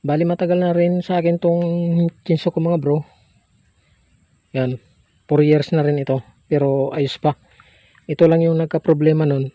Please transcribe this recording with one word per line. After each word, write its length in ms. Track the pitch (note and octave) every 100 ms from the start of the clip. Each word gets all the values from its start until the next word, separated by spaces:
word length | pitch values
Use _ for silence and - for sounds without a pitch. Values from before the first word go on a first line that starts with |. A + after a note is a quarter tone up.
| C#3+
Bali, 160 | D3+
matagal 400 | E3+ F3 F3 F3+
na 80 | F3+
rin 320 | E3+ F3 F3+
sa 160 | - F3+
akin 240 | E3+ E3+
tong 220 | E3+ E3+ F3 E3+ E3+ E3+ E3+ -
chinso 320 | - D#3+ -
ko 80 | -
mga 160 | E3 E3+
bro. 240 | C#3 D3 D3 _ _ _ _ _ _ _ _ _ _ _ _ _ _
Ayan, 240 | C3+ B2+ B2+ _ _ _ _ _
four 160 | D3
years 320 | D3+ D3+ -
na 80 | E3
rin 160 | D3 D3
ito. 240 | C#3 C3 - _ _
Pero 480 | D3 C#3 C3+ C3+
ayos 240 | D#3 C#3 -
pa. 160 | D3+ - _ _ _ _ _ _ -
Ito 240 | D3+ E3
lang 160 | E3 E3
yung 160 | D#3+
nagka-problema 640 | D#3+ - - D#3 D3+ D#3 D3+
nun. 240 | C#3 C3+